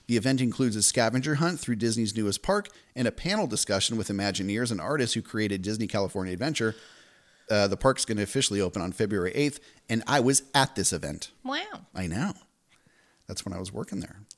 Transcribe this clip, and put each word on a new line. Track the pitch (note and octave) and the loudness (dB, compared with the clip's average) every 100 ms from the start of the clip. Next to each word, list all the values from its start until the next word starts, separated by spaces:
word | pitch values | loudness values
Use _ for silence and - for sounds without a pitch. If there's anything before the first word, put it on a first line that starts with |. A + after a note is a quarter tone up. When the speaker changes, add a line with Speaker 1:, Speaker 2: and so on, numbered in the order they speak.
| - | -2
Speaker 1:
The | A#2+ | 0
event | C3 C3 | 4 2
includes | B2 - B2+ G#2+ | 2 2 0 2
a | |
scavenger | G2+ - A2+ B2+ C3+ C#3+ | 2 4 2 2 0 0
hunt | E3+ E3 | 0 -2
through | - A2+ | -4 -2
Disney's | A2+ A2+ G#2+ A2+ | 0 0 0 0
newest | G#2 G2 | 0 0
park | - G3+ G3 - _ | 0 -2 -2 -12 _
and | B2+ A#2 | -2 -2
a | |
panel | - E3+ G#3+ D#3+ | -2 -2 0 0
discussion | G#2 - G2 - A2+ | -2 0 0 0 0
with | G#2 | -2
Imagineers | G2+ G2+ G2 G2 G#2 B2 | -2 0 0 0 0 0
and | G2+ | -2
artists | F2 D3+ A#2+ | -2 0 0
who | A2+ | -2
created | - A2+ G#2+ G2 | -2 -2 0 0
Disney | F#2+ A2 G#2+ | -2 -2 -2
California | G#2+ F#2+ G2 F#2 | -2 -2 -2 -4
Adventure. | F2+ C3+ C#3+ A2 G#2 - - - _ _ _ - | -4 -4 0 -2 -2 -12 -20 -20 _ _ _ 0
Uh, | G#2+ G2+ | 4 4
the | F#2+ | 4
park's | C3 C3 | 2 2
gonna | - G#2+ | 0 -2
officially | G2+ C3+ C3+ G2+ | -2 0 0 2
open | F2+ G2+ | 0 -2
on | F2+ | -4
February | - G#2+ G2+ F2+ | -2 0 0 0
eighth, | - D3 - - - - | 2 0 -2 -14 -14 -4
and | A2+ - | -2 2
I | C#3+ | 4
was | B2 C#3 - | 6 4 4
at | C#3 C3+ - | 4 4 2
this | F2+ | 0
event. | E2+ C#2+ D#2+ - - | 0 -4 -6 -10 -12
Speaker 2:
Wow. | B3+ C#4+ G#4 G4 - | -6 -6 -6 -12 -14
Speaker 1:
I | - F3+ | -8 -4
know. | C#3 F#3+ - _ _ _ _ _ _ _ _ - | -2 -4 -6 _ _ _ _ _ _ _ _ -14
That's | G2 | -10
when | - | -8
I | - | -6
was | F#2 | -8
working | A2 - G3 | -8 -8 -8
there. | - G2 G#2+ | -8 -12 -20